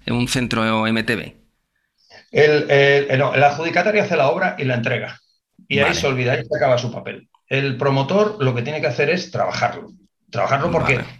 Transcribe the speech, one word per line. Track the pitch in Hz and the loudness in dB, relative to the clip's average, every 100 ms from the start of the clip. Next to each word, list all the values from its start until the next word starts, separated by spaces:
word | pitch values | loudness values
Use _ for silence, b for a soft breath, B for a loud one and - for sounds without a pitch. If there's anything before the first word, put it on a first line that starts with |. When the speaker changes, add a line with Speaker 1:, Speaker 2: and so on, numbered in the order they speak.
| - | -4
Speaker 1:
un | 120 120 | -2 -2
centro | 131 120 117 113 110 110 | -2 -2 -2 0 0 0
M | 113 | 0
T | 113 110 | -2 -4
B? | - - _ _ _ _ _ _ B B B | -6 -14 _ _ _ _ _ _ B B B
Speaker 2:
El, | - 151 151 - | 2 4 4 2
el, | 143 139 143 139 135 | 4 6 4 2 0
no, | 135 | 2
el | 135 | 4
adjudicatario | 143 143 165 165 185 208 | 4 2 -2 0 2 0
hace | 190 165 | 0 2
la | 135 | 2
obra | 156 147 - | 2 -2 -2
y | |
la | 135 123 | -2 -2
entrega. | 117 120 104 - _ _ _ _ - | -2 -4 -6 -14 _ _ _ _ -4
Y | 139 | 0
ahí | |
Speaker 1:
Vale. | 143 - | 0 0
Speaker 2:
se | 147 | 0
olvida, | 127 123 | 0 0
ahí | 139 131 | -2 -2
se | 151 | -2
acaba | 143 123 | 2 2
su | - | 0
papel. | - - 101 - _ _ | -8 -12 -14 -18 _ _
El | 135 135 120 | -2 -2 -2
promotor | 139 135 135 190 208 - | 0 0 2 2 0 0
lo | 131 120 | -2 0
que | |
tiene | 113 156 | -4 -4
que | 156 | -2
hacer | - 147 | 0 0
es | 175 - | 0 -4
trabajarlo. | - 95 - 120 - - - _ _ _ | -4 -2 0 -2 -4 -14 -20 _ _ _
Trabajarlo | - 95 139 165 | -4 0 0 0
porque | 165 131 127 | 0 0 -2
Speaker 1:
Vale. | - - | -4 -12